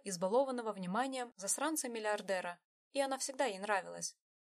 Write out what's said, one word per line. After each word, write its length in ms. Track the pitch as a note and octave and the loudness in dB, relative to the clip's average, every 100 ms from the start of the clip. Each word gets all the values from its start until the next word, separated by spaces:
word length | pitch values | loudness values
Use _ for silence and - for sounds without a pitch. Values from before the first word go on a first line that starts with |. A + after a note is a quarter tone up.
избалованного 680 | G3+ F3 F#3 A#3+ C4+ B3 A3 | -2 -2 4 4 4 0 -2
вниманием 580 | G3 F3+ G#3 C4+ C4 A#3+ - | -4 -2 0 0 -2 -6 -6
засранца-миллиардера, 1200 | G3 - D4 D4+ B3+ A#3 G#3+ G#3 G#3 F#3 F3+ F3 _ _ _ | -4 0 0 0 -2 -2 0 0 0 -2 -2 -8 _ _ _
и 80 | C#4 | 0
она 160 | C4+ C4 | 2 0
всегда 280 | - C4 C4+ | -4 0 0
ей 140 | F#3+ | 0
нравилась. 580 | G3+ G3 E3+ E3+ E3 - _ _ _ | 2 0 0 -6 -8 -10 _ _ _